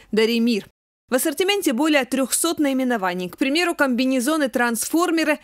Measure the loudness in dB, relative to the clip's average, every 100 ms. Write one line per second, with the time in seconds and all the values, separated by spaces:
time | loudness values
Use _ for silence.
0 | -4 0 2 2 0 0 -4 _ _ _
1 | -4 -2 -2 -2 0 0 0 0 2 2
2 | 0 -2 -2 -2 -2 0 0 0 0 0
3 | -2 -4 -6 -2 0 0 0 0 0 0
4 | 0 0 0 0 0 0 -2 -2 -2 0
5 | 2 0 0 -2